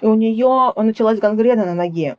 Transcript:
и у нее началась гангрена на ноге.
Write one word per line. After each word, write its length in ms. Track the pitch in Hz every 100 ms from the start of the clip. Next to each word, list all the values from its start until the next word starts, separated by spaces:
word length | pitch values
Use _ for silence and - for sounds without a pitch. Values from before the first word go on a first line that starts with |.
и 60 | 220
у 80 |
нее 580 | 220 226 220 254 262 254
началась 460 | - 220 220 220 220
гангрена 440 | 208 214 226 240
на 100 | 185
ноге. 420 | 175 175 165 147